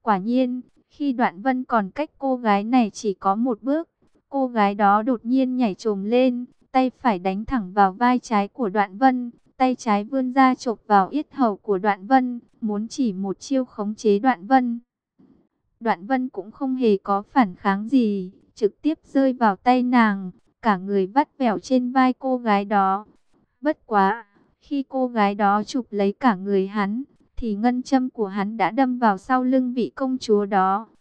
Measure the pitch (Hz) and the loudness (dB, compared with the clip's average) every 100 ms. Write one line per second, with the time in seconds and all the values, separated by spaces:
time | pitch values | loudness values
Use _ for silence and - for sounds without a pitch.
0 | 233 196 202 254 254 254 - _ _ _ | 0 0 0 0 0 -4 -10 _ _ _
1 | 285 240 240 175 254 254 262 233 190 - | -4 0 -2 0 -4 -2 0 0 0 -6
2 | 311 _ 269 254 233 202 220 254 214 - | -8 _ -4 -2 2 0 2 2 2 -2
3 | 214 185 196 202 254 220 240 302 330 _ | -6 -2 -2 0 -2 -2 -2 -4 -4 _
4 | _ _ _ 277 254 240 202 208 202 208 | _ _ _ -4 -2 2 0 2 2 4
5 | 226 226 226 262 254 254 233 180 226 196 | 2 -4 0 0 0 0 -2 -2 -4 -4
6 | 202 247 262 240 247 _ _ 262 262 _ | 0 2 2 0 -10 _ _ 0 0 _
7 | 254 185 190 190 226 262 185 202 196 185 | -2 0 -4 -6 -4 -6 -4 2 2 2
8 | 247 254 - 208 202 - 226 208 196 202 | 0 0 0 -2 -2 -4 -2 0 -2 2
9 | 269 254 240 - _ - 262 247 233 208 | 2 2 -6 -14 _ -2 0 0 -2 -2
10 | 214 269 254 262 262 247 247 208 - 202 | 0 -4 0 4 4 2 -4 -6 2 2
11 | 185 285 - 254 240 196 - 190 208 196 | 4 -4 -6 -2 -2 -2 -2 0 0 -2
12 | 196 262 254 240 _ _ 214 208 226 - | 2 2 2 -6 _ _ -4 -4 -6 -4
13 | 240 185 196 180 - 269 254 - 202 214 | -2 -2 -6 -6 -4 -4 -2 -6 -6 -2
14 | 220 202 254 240 202 262 247 233 _ _ | 2 2 2 0 2 2 2 -6 _ _
15 | _ _ _ _ _ _ _ _ 226 175 | _ _ _ _ _ _ _ _ -4 -4
16 | 202 262 254 - 190 - 269 254 233 196 | -2 -2 -2 -8 -12 -8 -6 0 2 2
17 | - 196 208 277 208 - 202 196 220 269 | 0 -4 0 0 0 -2 -4 -2 0 2
18 | 220 202 185 _ _ - 202 _ 302 320 | 2 -2 -8 _ _ -4 -4 _ -6 -6
19 | _ 277 269 254 226 190 247 254 247 247 | _ 0 0 2 0 2 2 2 2 4
20 | 220 196 185 - _ _ 226 190 190 202 | 2 0 -8 -14 _ _ -2 -2 0 -2
21 | 190 240 302 _ 247 180 - 254 247 262 | 0 -2 -2 _ -2 -2 0 0 2 2
22 | 254 247 262 254 240 202 202 208 190 196 | 2 0 -4 -2 0 0 2 2 2 0
23 | 214 _ _ _ _ _ 285 311 _ 208 | -6 _ _ _ _ _ -4 -4 _ 2
24 | 190 233 202 202 _ _ _ 285 269 262 | 2 0 -10 _ _ _ _ -8 -4 -4
25 | 254 240 202 208 202 208 208 277 226 208 | -2 0 0 2 2 2 -2 -6 -4 -2
26 | 196 - 254 185 196 196 190 214 196 226 | -2 2 0 0 -2 -2 -2 -4 -4 -4
27 | 285 _ _ - 233 202 240 247 - 262 | -8 _ _ -8 -6 -2 0 -2 0 0
28 | 254 - 202 202 202 220 180 226 262 247 | 0 -4 -4 -2 -4 -2 -2 2 0 2
29 | 233 190 - 254 254 262 254 247 165 - | 0 0 -2 0 2 0 0 -2 -4 -4
30 | 262 262 - 208 202 202 190 202 226 _ | -4 -4 0 0 2 0 2 0 -6 _